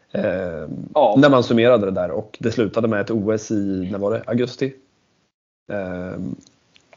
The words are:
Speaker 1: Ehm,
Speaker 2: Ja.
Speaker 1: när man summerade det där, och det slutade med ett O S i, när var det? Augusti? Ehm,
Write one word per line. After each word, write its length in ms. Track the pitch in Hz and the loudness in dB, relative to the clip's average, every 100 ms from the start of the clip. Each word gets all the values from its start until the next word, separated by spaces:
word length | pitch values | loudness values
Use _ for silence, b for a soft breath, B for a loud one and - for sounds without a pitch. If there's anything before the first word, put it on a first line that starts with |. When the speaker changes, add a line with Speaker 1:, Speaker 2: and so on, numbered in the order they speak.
| b | b
Speaker 1:
Ehm, 800 | - 104 90 90 78 78 - - | -4 -2 -2 -4 -8 -10 -10 -4
Speaker 2:
Ja. 220 | 151 120 131 | 2 4 6
Speaker 1:
när 120 | 147 | 6
man 140 | 127 | 6
summerade 420 | 113 117 120 120 98 | 4 4 6 4 2
det 60 | |
där, 200 | 92 87 | -2 -2
och 260 | 101 - - | -4 -8 -6
det 120 | 117 | -4
slutade 360 | 123 101 113 113 | 0 0 0 0
med 140 | 104 | 0
ett 100 | 98 | -2
O 200 | 113 101 | -2 0
S 200 | 107 - | -2 -2
i, 380 | 107 101 95 90 | -2 -2 -2 -4
när 80 | 101 | -4
var 120 | 101 | -2
det? 120 | 113 - | -2 -2
Augusti? 460 | 120 123 - 135 - _ _ _ _ _ _ _ _ - | -2 -2 -4 -6 -8 _ _ _ _ _ _ _ _ -10
Ehm, 640 | 101 92 90 92 98 95 - - _ _ _ _ | -8 -6 -8 -8 -8 -10 -12 -16 _ _ _ _